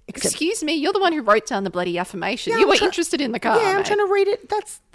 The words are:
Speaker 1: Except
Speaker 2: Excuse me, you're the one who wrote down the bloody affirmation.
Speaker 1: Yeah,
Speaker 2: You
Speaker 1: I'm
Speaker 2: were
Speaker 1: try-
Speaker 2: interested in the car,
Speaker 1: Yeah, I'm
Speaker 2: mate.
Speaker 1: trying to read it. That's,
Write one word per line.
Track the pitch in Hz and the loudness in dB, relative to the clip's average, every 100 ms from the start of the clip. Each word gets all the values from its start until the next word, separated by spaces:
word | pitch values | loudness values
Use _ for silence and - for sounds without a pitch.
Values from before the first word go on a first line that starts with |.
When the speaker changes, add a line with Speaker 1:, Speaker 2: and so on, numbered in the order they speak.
| - | -16
Speaker 1:
Except | - - | -6 -6
Speaker 2:
Excuse | - 320 440 | -2 -2 -2
me, | 302 | -2
you're | 311 320 | 0 0
the | 392 | 2
one | 381 | 2
who | 311 | 2
wrote | 220 214 214 | 2 2 2
down | 220 | -4
the | 190 | -2
bloody | 180 180 170 | -2 -2 -2
affirmation. | 185 185 175 240 - | -4 -6 -6 -4 -2
Speaker 1:
Yeah, | 453 | 2
Speaker 2:
You | |
Speaker 1:
I'm | 403 | 4
Speaker 2:
were | 381 | 4
Speaker 1:
try- | 415 | 2
Speaker 2:
interested | 349 330 302 | 0 -2 -2
in | 277 | -2
the | 233 | -2
car, | 233 427 | 2 2
Speaker 1:
Yeah, | 415 | 4
I'm | 392 | 0
Speaker 2:
mate. | 392 | 0
Speaker 1:
trying | 415 | 0
to | 403 | 2
read | 392 392 | 2 2
it. | 480 - | -2 -4
That's, | 427 - - _ | -6 -6 -16 _